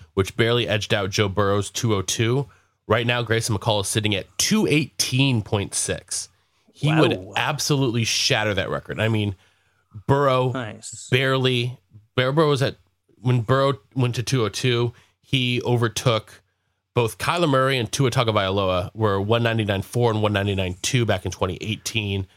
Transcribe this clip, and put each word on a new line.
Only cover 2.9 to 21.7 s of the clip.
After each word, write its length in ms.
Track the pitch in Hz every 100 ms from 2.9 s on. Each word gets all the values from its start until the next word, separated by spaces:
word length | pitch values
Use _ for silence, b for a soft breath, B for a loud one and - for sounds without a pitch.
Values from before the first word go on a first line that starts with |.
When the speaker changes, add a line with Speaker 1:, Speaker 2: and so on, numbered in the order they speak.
| 110
Speaker 1:
now, 160 | 117 123
Grayson 320 | 113 113 113 101
McCall 240 | - 104
is 60 | 95
sitting 260 | 110 107
at 100 | 98 - -
two 280 | - 220
eighteen 760 | - 151 147 - - 127 139 120
point 340 | - 104 92
six. 540 | - - 87 - - - _ _ _ _
He 220 | - 143
would 240 | 156 135 95
Speaker 2:
Wow. 160 | 92
Speaker 1:
absolutely 680 | - 123 147 - 143 135 117
shatter 480 | 110 - - 120 107
that 160 | 95 64
record. 300 | 71 - 71
I 100 | 110
mean, 260 | 110 104 92 b b b b b 107 -
Burrow 440 | 139 139 127 127
Speaker 2:
Nice. 540 | 127 110 104 - - -
Speaker 1:
barely, 680 | 127 135 131 127 123 123 123 _ - _
Bear 160 | - 127
Burrow 180 | 147 151
was 120 | 139
at, 160 | 127 - _ _ _ _
when 220 | 127 123
Burrow 380 | 110 131 139 135 _
went 220 | 135 123
to 80 | 120
two 220 | 110 131
oh 40 | 104
two, 440 | - 131 120 120 b b b
he 400 | - 135 123 123
overtook 800 | - 120 117 - 131 110 - - _ _ _ _ _
both 240 | - 117 -
Kyler 320 | - 170 165
Murray 280 | 135 131 135
and 140 | 110
Tua 180 | - 135
Tagovailoa 800 | 131 113 104 95 98 95 92 90
were 240 | - 107 98
one 240 | 101 117
ninety-nine 380 | 117 113 104 98
four 280 | - 120 120
and 140 | 107
one 80 | 104
ninety-nine 440 | 101 101 98 92 90
two 240 | - 127
back 200 | 110 95
in 60 | 95
twenty 260 | - 95 -
eighteen. 640 | 107